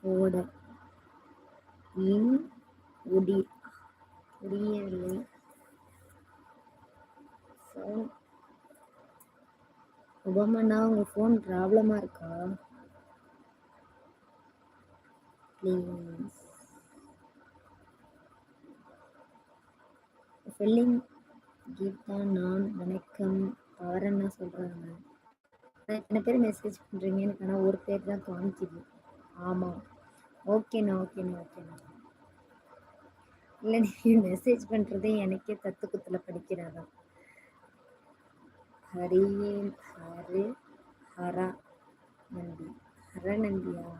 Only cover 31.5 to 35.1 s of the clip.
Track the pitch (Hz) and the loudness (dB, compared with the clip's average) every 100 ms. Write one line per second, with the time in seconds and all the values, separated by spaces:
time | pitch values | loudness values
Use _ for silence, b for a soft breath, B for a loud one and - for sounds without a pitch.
31.5 | - 165 165 - - - _ - - _ | -18 -18 -18 -20 -20 -20 _ -20 -20 _
32.5 | - _ - - - - _ - - _ | -20 _ -20 -20 -20 -20 _ -20 -20 _
33.5 | - 214 226 208 - 233 226 185 185 - | -8 0 4 4 4 8 8 6 0 2
34.5 | 233 - 220 202 196 208 | 2 2 -2 0 -2 0